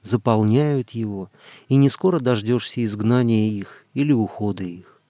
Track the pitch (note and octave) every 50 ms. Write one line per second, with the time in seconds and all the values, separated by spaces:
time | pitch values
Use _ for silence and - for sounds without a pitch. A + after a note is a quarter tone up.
0 | _ G#2 A#2 A2+ - B2 A2+ G#2+ G#2+ G#2+ A2 C#3 D3 D3+ C#3+ C3+ A#2 - - A#2
1 | A2+ G#2+ G2+ G2 F#2+ - _ _ - - - - _ _ C3 C#3 C#3 C#3 - -
2 | - C3 A2 - B2 B2 B2 G#2+ G2+ A2 B2 A#2+ - - - B2 A#2 G#2+ G2+ G#2
3 | G#2 A2 B2 B2+ B2 A#2 A2+ A2 G#2+ A2 G#2+ G2+ F#2+ - - - _ _ _ C3
4 | C#3+ D3 C#3+ A#2 A2 - - - G#2+ G#2 F#2+ F2+ F#2+ F2 F2 F2+ F#2 - _ _
5 | _ _